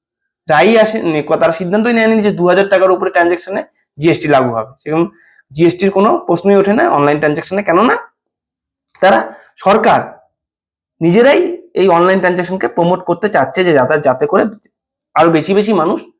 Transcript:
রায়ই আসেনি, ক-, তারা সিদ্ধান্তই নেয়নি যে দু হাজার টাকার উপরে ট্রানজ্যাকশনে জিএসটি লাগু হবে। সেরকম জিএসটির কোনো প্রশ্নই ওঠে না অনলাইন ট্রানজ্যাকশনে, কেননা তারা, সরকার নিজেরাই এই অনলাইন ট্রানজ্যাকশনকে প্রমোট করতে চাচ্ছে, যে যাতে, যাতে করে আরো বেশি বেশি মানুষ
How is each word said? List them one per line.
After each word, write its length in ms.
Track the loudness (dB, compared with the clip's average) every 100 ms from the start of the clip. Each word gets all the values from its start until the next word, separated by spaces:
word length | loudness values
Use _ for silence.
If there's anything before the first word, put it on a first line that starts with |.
| _ _ _ _ -2
রায়ই 280 | 2 4 4
আসেনি, 420 | 2 0 -4 -4 -2
ক-, 100 | 0
তারা 120 | 0 -2
সিদ্ধান্তই 360 | -4 -2 0 0
নেয়নি 260 | 2 2 0
যে 60 | 0
দু 60 | 0
হাজার 180 | 2 2
টাকার 180 | 2 2 0
উপরে 140 | 0
ট্রানজ্যাকশনে 460 | 0 0 -2 -6 -10 -10 _ _ -4
জিএসটি 300 | -2 0 0
লাগু 220 | 0 0 -4
হবে। 160 | -8 _
সেরকম 240 | -6 -4 -4 -6 _ _ _
জিএসটির 380 | 0 0 2 -2
কোনো 200 | 0 0 0
প্রশ্নই 320 | -2 -2 2 2
ওঠে 120 | 2 0
না 60 | 0 0
অনলাইন 220 | 0 0
ট্রানজ্যাকশনে, 420 | -2 -4 -6 -6 -2
কেননা 280 | 0 0 -2 -8 _ _ _ _ _ _ _ _ _
তারা, 160 | 2 2 -2 -12 _ -6
সরকার 360 | 0 2 2 0 -2 -14 _ _ _ _ _ _ _ _
নিজেরাই 400 | 0 4 4 2 0 -6 -10
এই 120 | -2 0 2
অনলাইন 220 | 2 2
ট্রানজ্যাকশনকে 480 | 0 -2 -4 -6 -4
প্রমোট 260 | -2 0 -2 -2
করতে 180 | -4 -2
চাচ্ছে, 320 | -2 -2 -2
যে 80 | 0 2
যাতে, 160 | 2 0 0
যাতে 180 | -2 -2
করে 180 | -2 -2 -6 _ _ _ _ _
আরো 140 | 0 2
বেশি 220 | 2 0
বেশি 180 | -2 0
মানুষ 240 | 0 0 -4 -8 _